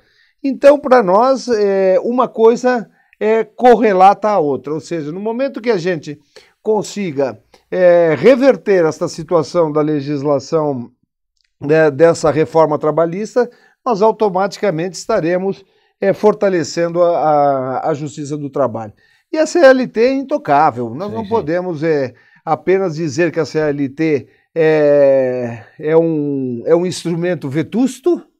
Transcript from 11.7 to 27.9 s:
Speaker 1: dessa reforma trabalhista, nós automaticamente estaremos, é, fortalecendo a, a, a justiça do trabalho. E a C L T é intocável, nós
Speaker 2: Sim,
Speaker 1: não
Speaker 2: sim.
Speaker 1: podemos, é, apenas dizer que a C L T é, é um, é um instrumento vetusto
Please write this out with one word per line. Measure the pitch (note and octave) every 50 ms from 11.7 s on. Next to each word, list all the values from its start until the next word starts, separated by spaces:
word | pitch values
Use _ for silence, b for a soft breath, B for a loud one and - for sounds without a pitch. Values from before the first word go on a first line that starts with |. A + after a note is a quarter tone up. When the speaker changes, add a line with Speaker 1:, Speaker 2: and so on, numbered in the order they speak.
| D#3 D#3+ D#3+ D3+
Speaker 1:
dessa | C3+ C3 E3 E3 D#3+ - - D3+
reforma | C#3 D3+ D#3 - - E3 D#3 D3+ D3+
trabalhista, | C#3+ D3+ D#3 D3 D#3+ E3+ E3+ E3 G3 G#3+ G#3 - B3 A#3+ A#3+ b b b b b b -
nós | C4 A#3 F3+
automaticamente | G#3+ A3 A3 - A3 G3+ F3 F#3 G3 G3 - - G#3 G3+ D#3+ D#3 E3+ F#3+ E3
estaremos, | - - - A3+ G3 D#3 E3 F3+ F3+ F#3+ G3 F#3+ - _ _ _ _ _ _ _ -
é, | G3 G3
fortalecendo | F3+ - - G#3+ G#3 G#3 G#3 G3 F#3 E3+ C#3+ - - E3+ E3+ E3+ E3+ F3
a, | F3 E3+ E3+
a, | C3+ C#3+ D#3 D3+ D3 C#3+ C#3+ C#3 C3 B2+ C3 B2+ - - D#3+
a | D#3+
justiça | C3+ D3+ C#3 - D#3 D3 C3 D3+
do | D3+ C#3+ C3+
trabalho. | - D3 C3 A#2 G#2+ A2+ A2+ G2+ - _ _ _ _ _ _ -
E | -
a | D#4 D#4
C | D4+ - F4
L | D4+ C4 C4 C4 B3
T | B3 - A3
é | A#3 C4 C4+
intocável, | C4+ C4+ C#4 D4+ D4 D4 - C#3+ C#3+ D#3 D3+ A#2 B2 B2 A2+ A2+
nós | D3 G3 G#3
Speaker 2:
Sim, | G#3+
Speaker 1:
não | A3+ A3
Speaker 2:
sim. | F#3+
Speaker 1:
podemos, | A3+ A3 E3 D3 E3 F3+ F3+ F3+ E3+ C#3
é, | D#3+ E3 D#3 C#3+ C3+ A2+ A2 b b b b b b
apenas | D#3+ D3+ D3+ - F3 F#3+ F#3+ G3 F3+ D3
dizer | D#3 E3+ D3+ A#2 D3+ F3 D#3+
que | C3+ E3
a | D3+
C | - -
L | D#3 D3+ D3+ C#3+ C#3+ C#3 B2+
T | C#3 - D#3+ D#3+ D3+ B2 G#2 b b b b b -
é, | E3 D#3 D#3 D#3 D3+ D3 D3 D3 C#3+ C#3 C#3 C3+ C3+ C3 B2+ B2+ B2 B2 A#2 A#2 A2+ G#2 B B B
é | D#3 D3+ D#3+
um, | E3 E3 E3 D#3+ D3+ D3 D3 C#3+ C3+ C3 B2+ A#2+ A#2 G2+
é | C#3 E3
um | E3+ F3+
instrumento | F3+ - - - E3 F3+ E3 F3 F3+ F3+ C#3 - C#3
vetusto | C3 D#3+ C#3 - - A3+ C4 B3